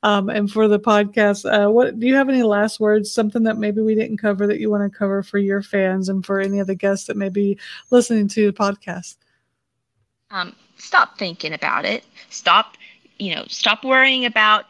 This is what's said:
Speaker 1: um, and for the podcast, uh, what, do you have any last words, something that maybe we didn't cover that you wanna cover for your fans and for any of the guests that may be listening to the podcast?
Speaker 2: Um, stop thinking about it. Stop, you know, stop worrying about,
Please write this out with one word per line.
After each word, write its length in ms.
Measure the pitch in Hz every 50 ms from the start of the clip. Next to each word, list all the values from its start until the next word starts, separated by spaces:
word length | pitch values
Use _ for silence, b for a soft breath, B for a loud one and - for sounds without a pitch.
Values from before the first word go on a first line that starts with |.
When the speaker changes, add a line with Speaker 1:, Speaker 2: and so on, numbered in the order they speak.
| -
Speaker 1:
um, 260 | 214 208 202 196 202
and 220 | - 214 208 202
for 160 | 208 220 220 214
the 120 | 208 208
podcast, 640 | 208 233 214 208 208 202 202 226 214 208 202 202 -
uh, 260 | - 220 208 202 208
what, 280 | 214 240 247 - - 226
do 80 | 226 247
you 80 | 262
have 120 | 277 277 262
any 160 | 269 254 240
last 360 | 220 208 202 208 220 - -
words, 320 | 214 214 214 214 208 208
something 320 | - - 226 214 - 240 226
that 140 | 220 220 220
maybe 240 | 214 208 208 214
we 140 | 220 220 220
didn't 220 | 214 220 - 220 208
cover 280 | - 208 202 190 208 208
that 120 | 208 -
you 100 | 220 214
wanna 200 | 208 208 202 196
cover 340 | 196 - 208 196 196 196 196
for 140 | - - 202
your 240 | 202 196 196 202
fans 480 | 202 - - 202 190 185 190 190 190 185
and 160 | 196 196 180
for 140 | - 196 196
any 180 | 196 196 196 202
of 80 | 196 185
the 80 | 196
guests 320 | 185 - 196 196 196 - -
that 80 | - 208
may 120 | 196 196
be 280 | 185 202 202 202 202 202 B B B B B B
listening 360 | 247 247 240 - 233 220 208 202
to 180 | - 220 214 208
the 20 | 202
podcast? 600 | - 208 202 196 202 _ - 175 180 175 - - _ _ _ _ _ _ _ _ _ _ _ _ _ _ _ _ _ _ _ _ _ _ _
Speaker 2:
Um, 220 | 214 190 180 175 - _ _ _ _ _
stop 400 | - - - 370 - - _ -
thinking 360 | 214 180 170 - - 156 160
about 320 | - - - - - 151
it. 180 | 190 214 240 _ _ B B B B
Stop, 460 | - - - 180 170 202 220 - _ - B B B B B _ _ _
you 140 | 202 190 165
know, 120 | - - -
stop 360 | - - - 220 208 233 -
worrying 400 | 262 262 262 262 269 262 262 247
about, 400 | 240 226 226 214 214 214 214 208 _